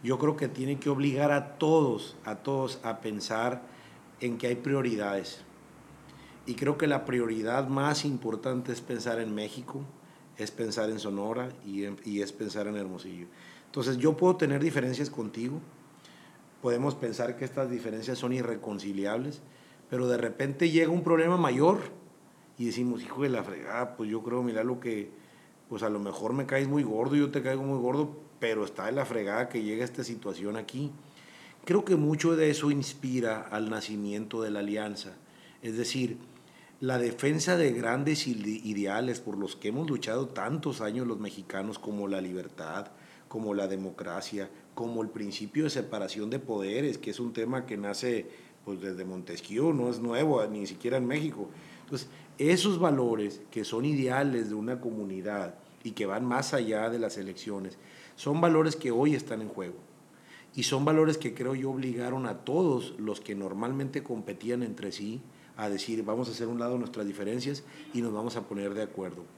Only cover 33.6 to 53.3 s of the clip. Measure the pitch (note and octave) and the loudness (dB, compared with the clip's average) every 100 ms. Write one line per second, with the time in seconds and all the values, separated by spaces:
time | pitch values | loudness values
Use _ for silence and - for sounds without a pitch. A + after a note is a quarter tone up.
33.6 | A2 A2 G#2+ G#2+ G2+ G#2 G#2+ A2+ A2 G#2 | 0 -2 -4 -4 -2 -4 -4 -2 -2 -2
34.6 | G2+ G#2 G#2+ G2+ G2 F2 - - - - | -2 -2 -2 -6 -10 -14 -20 -20 -20 -12
35.6 | A#2 A2+ A#2 C3+ B2 B2 - - - - | -6 -4 -2 0 -2 -2 -12 -20 -20 -20
36.6 | - - C3 B2 A#2+ - C#3 D#3 D#3 F3+ | -20 -4 0 2 2 2 2 2 4 6
37.6 | D3+ A#2 A#2 B2 C#3+ D3+ B2+ A2+ G#2 G#2+ | 6 4 2 2 2 2 0 -2 -2 -4
38.6 | G#2+ G2+ G2 G2+ B2 A#2 - G2+ F#2+ - | -2 0 0 0 0 -2 -4 -4 -4 -4
39.6 | G#2 A#2+ D#3+ B2+ - A2+ C3 - G2+ D3+ | -4 -2 -2 -2 -2 -2 -2 -4 -2 -2
40.6 | D3 B2 A2 A2+ B2 G#2+ G#2 G2+ F#2 G2 | -2 -2 -2 -2 -2 -2 -6 -8 -8 -4
41.6 | G2+ G#2 - G#2 G2+ G2 F#2 F#2 F2 - | -4 -6 -6 -4 -2 -2 -2 -6 -8 -10
42.6 | D#2+ F2+ G2+ - - - - A2+ G#2+ G2+ | -8 -6 -8 -14 -20 -20 -10 -6 0 0
43.6 | G2 F#2+ F#2+ F2+ F2+ F2 - G#2+ G2 - | 0 -2 -6 -6 -6 -6 -6 -6 -8 -10
44.6 | - - A#2 A#2 G#2+ - G#2 F#2+ G#2+ D3 | -16 -6 -4 -2 -4 -4 -6 -6 -4 0
45.6 | D#3 C3+ G2+ A2 F#2+ G#2 G#2+ C3+ C3+ G#2+ | 0 0 -4 -4 -4 -4 -4 -4 -2 -2
46.6 | F#2+ A2 C#3+ A#2 - G2+ A#2+ A2+ A2+ C3 | 0 0 0 -2 -6 -4 -4 -2 -2 -2
47.6 | B2+ G#2+ G2+ G2+ B2 A#2 - - - - | -2 -4 -4 -2 0 0 -2 -14 -20 -16
48.6 | - F#2+ F#2+ F#2 F#2 F#2 E2+ E2+ - G#2 | -8 -6 -4 -6 -6 -6 -8 -10 -6 0
49.6 | D#3 D3 B2 A#2 A#2+ A#2 D#3 C3+ G#2+ G#2 | 2 2 0 0 -2 2 4 4 2 -2
50.6 | G2 F#2+ A#2+ C3 B2 D3 D#3 G#2+ F#2+ - | -6 -4 0 0 2 0 -2 -4 -10 -10
51.6 | - - - C#3+ - - - - C#3+ F3+ | -18 -20 -8 -8 -8 -16 -20 0 4 6
52.6 | F#3 F3+ F3 C#3 B2 A2 G#2 | 6 4 6 6 4 2 0